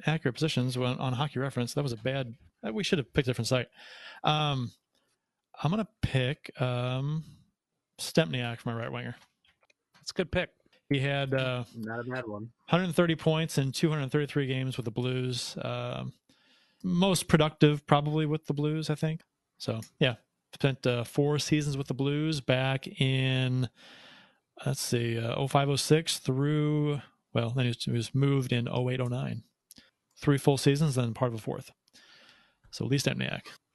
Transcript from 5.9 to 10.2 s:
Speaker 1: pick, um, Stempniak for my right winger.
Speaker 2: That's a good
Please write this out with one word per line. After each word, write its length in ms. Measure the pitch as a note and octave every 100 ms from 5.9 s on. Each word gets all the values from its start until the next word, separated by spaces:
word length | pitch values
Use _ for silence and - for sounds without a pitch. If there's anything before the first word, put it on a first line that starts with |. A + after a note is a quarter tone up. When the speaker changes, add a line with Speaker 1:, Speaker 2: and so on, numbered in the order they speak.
| _
Speaker 1:
pick, 480 | - C3 B2+ D3+ - -
um, 640 | B2+ B2 B2 C3 C#3+ D#3 D3+ - _ _ _ _ _ -
Stempniak 600 | - - D#3+ C3 A#2+ A#2
for 100 | A#2+
my 60 | A2+
right 160 | B2
winger. 240 | B2 B2 B2 _ _ _ _ _ _ _
Speaker 2:
That's 160 | _ -
a 40 |
good 160 | -